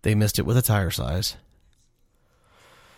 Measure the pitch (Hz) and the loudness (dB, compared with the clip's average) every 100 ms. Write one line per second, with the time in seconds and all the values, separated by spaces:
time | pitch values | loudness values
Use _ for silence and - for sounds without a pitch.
0 | - 107 104 - 92 120 - 104 87 - | 2 2 2 0 0 0 2 0 0 -4
1 | 62 85 104 - _ _ _ _ _ _ | -4 -4 -4 -8 _ _ _ _ _ _
2 | _ _ _ _ _ _ - - - | _ _ _ _ _ _ -20 -20 -20